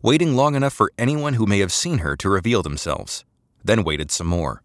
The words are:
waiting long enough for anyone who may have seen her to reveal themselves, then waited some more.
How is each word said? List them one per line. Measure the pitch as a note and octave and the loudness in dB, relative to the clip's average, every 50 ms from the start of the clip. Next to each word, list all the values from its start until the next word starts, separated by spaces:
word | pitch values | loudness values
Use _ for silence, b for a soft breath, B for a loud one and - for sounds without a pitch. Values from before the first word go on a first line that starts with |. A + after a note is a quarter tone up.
| - | 4
waiting | A2 C3+ D#3+ F3 D#3+ C3+ | 4 4 4 4 2 4
long | B2 C3+ D3 C#3+ | 4 2 2 2
enough | C#3 C3+ C#3 - | 2 0 0 0
for | - G#2+ - _ - | 0 -2 -2 _ -2
anyone | A#2 B2+ D3 D3+ D3 D3 C#3 | -2 0 0 0 -2 -2 0
who | A#2 A2 G2+ | 0 2 2
may | G#2 G2 | 2 2
have | G2 F2+ - | 2 0 0
seen | - - E3+ E3+ A#2 | -4 -2 -2 -2 -2
her | D#2+ D2 C#2+ C#2+ | -2 -2 -4 -2
to | - F#2+ | 0 0
reveal | G2 F#2+ F2 A2+ A#2+ G#2+ | 0 2 2 2 0 2
themselves, | F2 D#2 D2 - - E2 C#2+ - - - - - - _ _ _ _ _ _ _ - | 0 -2 -6 -6 -4 -6 -6 -6 -6 -10 -12 -12 -12 _ _ _ _ _ _ _ 0
then | - G#2+ A2+ G2 | 2 2 2 2
waited | D#2+ D2+ C#2+ D2 D2 | 0 0 -2 -4 -4
some | - - F2 E2+ | -4 -4 -2 0
more. | E2+ F2 D#2+ C#2 A1+ G#1 _ | 0 0 0 -2 -6 -8 _